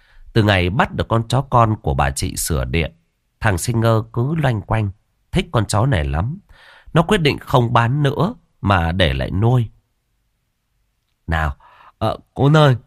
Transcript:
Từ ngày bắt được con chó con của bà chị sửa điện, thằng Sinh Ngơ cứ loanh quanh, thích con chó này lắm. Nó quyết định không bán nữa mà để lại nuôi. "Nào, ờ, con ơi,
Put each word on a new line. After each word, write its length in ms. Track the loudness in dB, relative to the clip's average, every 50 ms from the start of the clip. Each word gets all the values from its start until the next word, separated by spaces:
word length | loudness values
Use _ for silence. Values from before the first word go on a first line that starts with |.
| _ _ _ -20 -20 -4 -2
Từ 100 | 0 2
ngày 260 | 4 2 2 2 0
bắt 240 | 0 0 -2 -2 -4
được 140 | -6 -4 -2
con 200 | -2 -2 -2 0
chó 140 | -2 -2
con 340 | -2 0 2 2 2 2 0 -2
của 120 | -2 -2 -2
bà 180 | 0 -2 -2
chị 240 | -2 -4 -6 -6 -6
sửa 300 | -6 -6 -4 -4 -4 -4
điện, 260 | -2 -2 -2 -2 -4 -6 _ _ _ _ _ _ _ _ _
thằng 180 | -2 0 0 0
Sinh 220 | -2 -2 -2 0
Ngơ 240 | 2 2 2 0 0 -4 -4
cứ 220 | -4 -4 -2 -2
loanh 260 | -2 -2 -2 -2 -2
quanh, 280 | -4 -4 -4 -2 -2 -4 -6 _ _ _ _ _ _ _
thích 180 | -4 -4 -4 -2
con 140 | -2 -2 -2
chó 200 | 0 0 0 0
này 200 | 0 0 0 -2
lắm. 340 | -2 -2 -2 -4 -4 -6 -10 -14 _ -20 -20 -20 -20 -20 -20 _ -2 0
Nó 80 | 0
quyết 160 | 2 2 0 2
định 200 | 2 0 0 -2
không 360 | -4 0 0 2 2 2 2
bán 300 | 2 2 2 0 0 0
nữa 320 | 0 0 0 -2 -2 -4 -8 _ _ _ _
mà 300 | -2 0 2 2 2 0
để 220 | 0 0 0 0 0
lại 180 | -2 -4 -4
nuôi. 380 | -2 0 0 2 2 0 0 -4 -8 _ _ _ _ _ _ _ _ _ _ _ _ _ _ _ _ _ _ _ _ _ _ _ _ _ _ _ _ _ _ -4
"Nào, 280 | -2 -2 -2 -2 -4 -8 _ -20 _ -20 -20 -20 _ _
ờ, 200 | -4 -4 -4 -6 -10 _ _
con 240 | 0 2 4 6 6
ơi, 200 | 6 6 4 2 -2